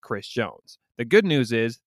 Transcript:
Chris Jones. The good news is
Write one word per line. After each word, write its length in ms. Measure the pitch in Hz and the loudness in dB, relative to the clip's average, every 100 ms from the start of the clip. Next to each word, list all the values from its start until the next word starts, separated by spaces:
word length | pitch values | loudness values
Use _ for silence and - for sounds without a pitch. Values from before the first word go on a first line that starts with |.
Chris 260 | - 107 - | -10 -10 -8
Jones. 500 | 123 104 - - - _ - | -6 -6 -8 -20 -20 _ -12
The 80 | 117 | 2
good 200 | 208 196 | 2 4
news 280 | 147 113 | 2 0
is 260 | 117 117 117 | 0 -2 -4